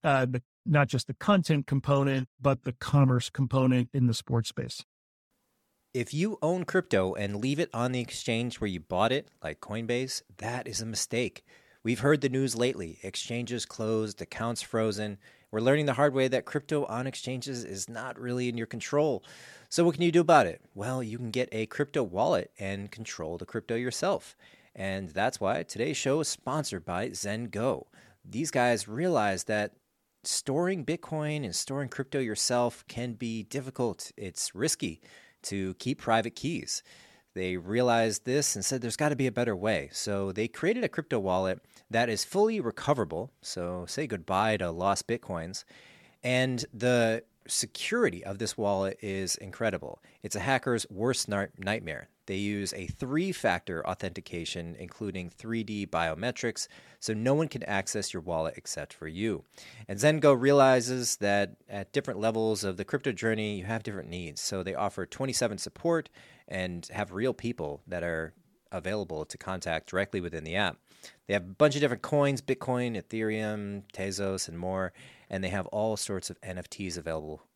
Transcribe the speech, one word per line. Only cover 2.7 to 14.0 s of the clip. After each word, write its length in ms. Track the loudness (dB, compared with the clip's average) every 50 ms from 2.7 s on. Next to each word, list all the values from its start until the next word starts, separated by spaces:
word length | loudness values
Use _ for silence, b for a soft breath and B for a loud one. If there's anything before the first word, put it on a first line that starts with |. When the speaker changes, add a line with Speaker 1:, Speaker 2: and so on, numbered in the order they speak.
| -6
Speaker 1:
commerce 560 | _ -4 4 6 8 8 8 6 4 2 -2
component 600 | _ -2 -2 2 4 4 4 6 6 4 2 2 2
in 140 | 4 4 4
the 60 | 4
sports 360 | 2 -2 0 0 0 0 0
space. 340 | -4 -6 -6 -6 -8 -12 -14 _ _ _ _ _ _ _ _ _ _ _ _ _ _ _ _ _ _ _ _ _ _
Speaker 2:
If 200 | -4 -4 -2 0
you 240 | 0 0 0 0 0
own 240 | 0 0 0 0 -2
crypto 480 | 0 0 0 2 4 4 4 4 2 0
and 240 | -2 -4 -4 -2 -2
leave 220 | 0 0 0 0
it 100 | -2 -4 -2
on 200 | -2 0 0 0
the 80 | -2
exchange 580 | -4 -4 -8 -8 -2 -2 0 0 0 -2 -4 -4
where 80 | -4 -2
you 140 | -2 -4
bought 320 | -6 _ 2 2 4 4 2
it, 160 | 0 -2 _ _ _
like 200 | -8 -8 -8 _
Coinbase, 600 | -8 -8 -6 -6 -2 -2 0 0 0 -2 -6 -8 -8 _ -18 _
that 300 | -6 -6 -4 -4 -6 -6
is 140 | -6 -6
a 40 | -4
mistake. 600 | -4 -4 -4 -4 -2 0 0 0 0 -4 -8 _ b b b b b b b b
We've 160 | 0 0 2
heard 200 | 6 4 4 6
the 80 | 4 2
news 280 | 2 2 0 0 2
lately. 440 | 2 2 0 0 -2 -6 -8 -8 -10
Exchanges 640 | -10 -8 -8 -6 -6 -4 -4 -6 -4 -4 -4 -6 -6
closed, 560 | -8 -6 -4 -2 0 2 0